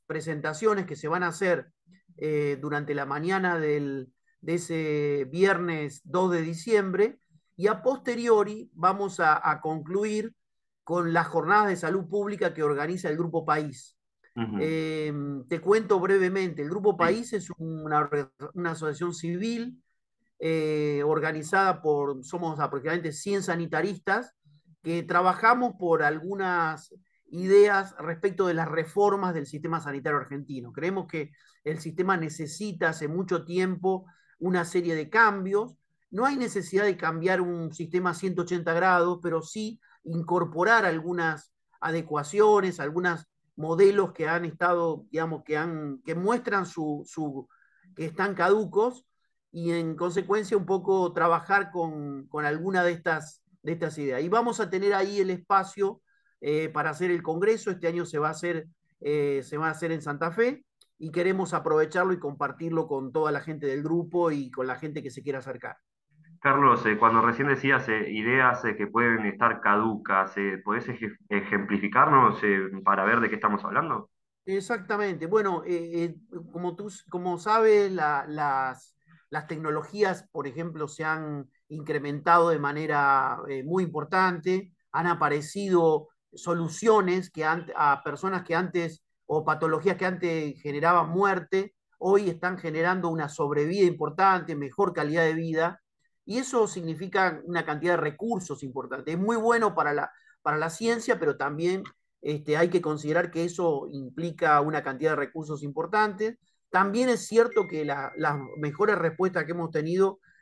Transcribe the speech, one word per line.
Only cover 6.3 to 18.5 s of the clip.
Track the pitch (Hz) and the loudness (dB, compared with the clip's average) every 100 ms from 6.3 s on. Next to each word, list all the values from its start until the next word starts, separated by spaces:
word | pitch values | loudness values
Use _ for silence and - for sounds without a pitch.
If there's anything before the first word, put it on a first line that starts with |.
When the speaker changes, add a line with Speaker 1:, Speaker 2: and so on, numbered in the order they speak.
Speaker 1:
de | 170 | 2
diciembre, | 160 165 233 208 190 180 220 - _ _ _ - | -2 -6 2 4 4 2 2 0 _ _ _ -2
y | 202 | 0
a | 214 | 2
posteriori | 254 262 254 240 233 214 202 214 - | 0 0 -4 -2 4 4 4 -4 -14
vamos | 160 180 196 196 185 | 0 0 2 -4 2
a, | 160 156 160 | 4 4 2
a | 151 | 0
concluir | 156 160 151 190 214 214 226 - _ _ _ _ | -2 -6 -2 -2 0 -2 -4 -12 _ _ _ _
con | - 175 170 | -2 0 2
las | 170 160 | 2 2
jornadas | 165 156 208 202 | 0 4 4 4
de | 180 | 0
salud | 160 190 165 | -2 -2 -2
pública | 202 202 202 180 156 | -2 -2 -2 -2 0
que | |
organiza | 147 143 151 180 170 | 0 0 -2 -4 -4
el | 156 | -2
Grupo | 170 160 156 | -2 -2 0
País. | 156 151 123 - _ _ _ _ 117 | -2 -2 -10 -20 _ _ _ _ -6
Speaker 2:
Ujú. | 113 104 | -4 -2
Speaker 1:
Em, | 156 160 156 156 151 147 143 139 123 | -2 -2 -4 -4 -4 -4 -6 -8 -6
te | 165 | -4
cuento | 170 214 202 196 | 2 2 4 2
brevemente, | 185 196 185 190 185 143 | 4 4 4 0 -2 -4
el | 147 | -6
Grupo | 196 202 | 0 0
Speaker 2:
Sí. | 175 | 4
Speaker 1:
País | 170 220 240 | 2 2 -2
es | 208 - 165 | -8 -8 -10
una | 160 160 156 151 147 | -10 -8 0 0 2
orga-, | 147 135 _ 147 | -2 -4 _ -12